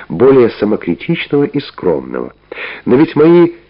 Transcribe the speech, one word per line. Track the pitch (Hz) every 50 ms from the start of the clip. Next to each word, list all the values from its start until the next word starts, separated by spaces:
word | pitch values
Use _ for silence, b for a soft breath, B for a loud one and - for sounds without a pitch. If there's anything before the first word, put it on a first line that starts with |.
| B B
более | 76 82 120 135 135 131 120 104
самокритичного | - - 104 104 104 - - 87 85 - - - 170 - - - - 143 143
и | - - 143
скромного. | - - - - - 90 78 67 64 64 62 62 60 62 - _ B B B B B B B B B
Но | - 120
ведь | 139 165 165 -
мои | 147 151 165 170 175 170 170 - - _